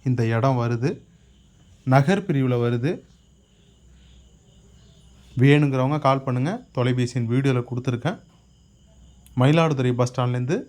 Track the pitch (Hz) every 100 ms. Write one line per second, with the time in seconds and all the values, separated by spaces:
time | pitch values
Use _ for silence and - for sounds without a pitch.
0 | 139 120 113 113 135 127 120 120 135 220
1 | - _ _ _ _ _ _ _ - 131
2 | 143 196 196 143 131 123 120 120 135 202
3 | _ _ _ _ _ _ _ _ _ -
4 | - - - _ _ _ _ - - -
5 | - - - - 131 147 147 131 131 151
6 | 135 139 131 123 139 196 - - 123 123
7 | 120 131 117 123 135 123 120 123 127 120
8 | 151 214 - _ _ _ _ _ _ -
9 | - - - - 131 156 165 135 127 123
10 | 123 131 123 123 127 185